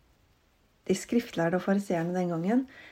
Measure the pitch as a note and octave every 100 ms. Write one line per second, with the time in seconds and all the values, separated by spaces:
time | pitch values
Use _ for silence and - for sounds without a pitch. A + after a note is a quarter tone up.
0 | _ _ _ _ _ _ _ _ - F#3
1 | - A#3+ - - E3+ F3+ F3+ G3 G3+ F3
2 | E3+ F3+ F3+ E3 F3 B3 C4 - -